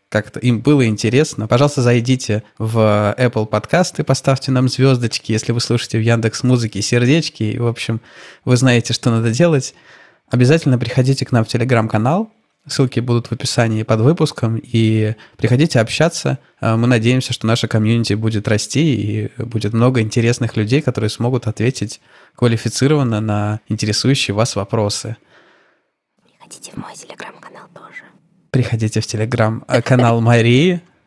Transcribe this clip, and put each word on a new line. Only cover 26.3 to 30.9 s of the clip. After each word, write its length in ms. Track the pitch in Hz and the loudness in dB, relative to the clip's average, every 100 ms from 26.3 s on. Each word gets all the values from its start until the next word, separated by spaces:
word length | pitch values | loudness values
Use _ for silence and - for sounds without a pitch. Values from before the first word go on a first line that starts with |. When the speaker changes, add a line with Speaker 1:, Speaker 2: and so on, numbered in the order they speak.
| _ - - - | _ -20 -20 -16
Speaker 2:
в 60 | - | -14
мой 160 | - | -14
Telegram-канал 720 | - - - - - - - - - | -16 -20 -18 -18 -20 -20 -20 -20 -20
тоже. 280 | - - - _ _ _ _ | -20 -20 -20 _ _ _ _
Speaker 1:
Приходите 520 | 127 120 117 107 110 | -2 0 -2 -2 -2
в 40 | - | -4
Telegram, 580 | 110 110 117 110 113 - | -4 -4 0 0 -2 -2
э, 160 | 127 | -2
канал 380 | - 127 120 117 | 2 4 4 4
Марии, 600 | 117 120 117 123 175 175 - | 4 4 4 4 4 0 -6